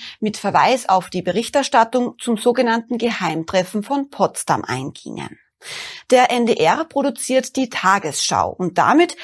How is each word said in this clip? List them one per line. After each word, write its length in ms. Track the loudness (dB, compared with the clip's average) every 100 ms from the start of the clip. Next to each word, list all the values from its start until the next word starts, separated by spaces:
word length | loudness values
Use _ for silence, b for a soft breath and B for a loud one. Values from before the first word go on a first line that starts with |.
| B B
mit 160 | -6 -4
Verweis 540 | 0 2 4 2 2
auf 220 | 0 0
die 100 | -4
Berichterstattung 920 | -2 -2 -2 -2 2 2 2 0 -2 -4
zum 200 | -4 0
sogenannten 600 | 2 2 2 0 -2 -2
Geheimtreffen 880 | -2 -2 -2 -4 -2 -2 0 -4
von 260 | -4 -4 -4
Potsdam 540 | -2 -2 0 -2 -2 -2
eingingen. 720 | -6 -6 -10 -14 -12 -12 -14 _ _ B B B B 2
Der 220 | 4 4
N 160 | 2 2
D 80 | 2
R 300 | 2 2 -2
produziert 680 | -2 -2 -2 -2 0 0 -2
die 140 | -4
Tagesschau 800 | -2 2 2 0 -4 -2 0 0
und 300 | -2 -2 2
damit 360 | 4 4 2 B